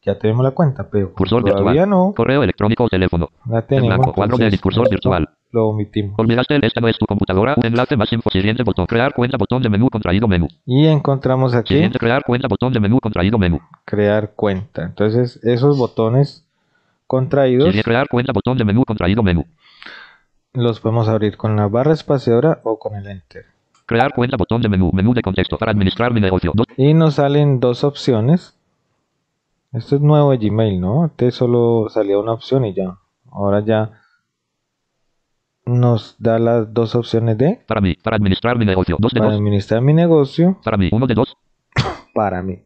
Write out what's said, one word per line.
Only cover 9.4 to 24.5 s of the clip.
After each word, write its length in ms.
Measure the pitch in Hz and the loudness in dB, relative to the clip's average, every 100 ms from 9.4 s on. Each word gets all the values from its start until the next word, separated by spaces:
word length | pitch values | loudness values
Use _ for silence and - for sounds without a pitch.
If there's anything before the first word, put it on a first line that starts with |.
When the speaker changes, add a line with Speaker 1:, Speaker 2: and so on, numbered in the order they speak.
| 101 127 | -2 -2
Speaker 2:
de 60 | 120 | 0
menú, 180 | 101 127 | 2 0
contraído 400 | 110 95 95 117 | 0 -2 0 2
menú. 180 | 90 80 _ - | 0 -2 _ -2
Speaker 1:
Y 200 | 127 156 | 2 2
encontramos 680 | 151 143 135 127 131 131 | 2 0 -2 -2 0 0
aquí 200 | 120 107 | -2 0
Speaker 2:
Siguiente, 240 | 143 175 123 | 0 0 0
crear 240 | 117 131 | 0 0
cuenta, 220 | - 120 127 | 0 -2 -2
botón 240 | 101 127 | -2 -2
de 60 | 123 | 0
menú, 180 | 101 123 | 2 0
contraído 380 | 110 98 92 113 | 0 -2 0 2
menú. 220 | 90 82 - - | 0 0 -6 -20
Speaker 1:
crear 480 | - 104 104 107 104 - | -8 -2 2 0 -2 -4
cuenta. 480 | 107 95 104 - | -2 -2 -8 -10
Entonces 560 | 92 - 107 117 123 - | -12 -2 0 0 -2 -4
esos 360 | 110 120 143 139 | -2 2 2 2
botones 680 | 117 - 113 127 143 - _ _ _ _ _ _ _ | -2 -2 0 0 0 -4 _ _ _ _ _ _ _
contraídos 600 | 131 131 139 131 127 160 | -4 0 2 2 4 2
Speaker 2:
Siguiente, 160 | 202 | 0
crear 240 | 113 117 143 | 0 0 0
cuenta, 240 | 120 127 | -2 -2
botón 260 | 110 120 131 | -2 -2 -2
de 60 | |
menú, 200 | 104 110 | 0 0
contraído 380 | 131 107 87 107 | 0 -2 -2 0
menú. 240 | 101 85 - _ _ _ - - - _ _ _ _ | 0 0 -4 _ _ _ -20 -20 -20 _ _ _ _
Speaker 1:
los 260 | 131 117 110 | -2 -2 -2
podemos 280 | 113 113 110 | -2 0 0
abrir 280 | 110 104 - | 0 -2 -2
con 200 | 107 107 | -2 0
la 100 | 104 | 0
barra 240 | 113 139 | 0 0
espaciadora 680 | 160 - 143 123 117 156 - | 0 0 -2 2 2 2 -2
o 140 | 113 110 | -4 -6
con 160 | 107 104 | -6 -10
el 100 | 101 | -14
enter. 400 | 98 _ 92 - _ _ _ - | -16 _ -20 -20 _ _ _ -4
Speaker 2:
Crear 260 | 117 135 | 0 0
cuenta, 220 | - 123 110 | 0 -2 -2
botón 260 | - | -2